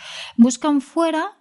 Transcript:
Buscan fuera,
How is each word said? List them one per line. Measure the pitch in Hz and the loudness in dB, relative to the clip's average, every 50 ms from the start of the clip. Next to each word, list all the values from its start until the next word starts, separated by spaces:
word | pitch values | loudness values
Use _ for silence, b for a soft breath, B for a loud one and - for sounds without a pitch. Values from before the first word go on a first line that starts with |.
| B B B B B B B | B B B B B B B
Buscan | - 233 254 254 - - 302 294 285 | 4 4 4 4 -2 -2 -2 -2 -2
fuera, | 262 - - 330 330 330 311 311 330 403 - _ | -2 -4 -4 -2 -2 -2 -2 -4 -6 -8 -10 _